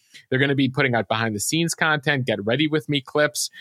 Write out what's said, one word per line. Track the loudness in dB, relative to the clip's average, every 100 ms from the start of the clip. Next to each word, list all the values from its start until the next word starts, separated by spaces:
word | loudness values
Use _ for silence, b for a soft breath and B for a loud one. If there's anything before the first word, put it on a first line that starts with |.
| B B B
They're | 0
gonna | 2
be | 2 0
putting | 2 2
out | 0 0
behind | -2 -2
the | -2
scenes | -2 -2 -2
content, | 0 0 0 0 0
get | 0 -2
ready | 0 0 0
with | -2 -2
me | -4
clips. | -2 0 0 0 -8 B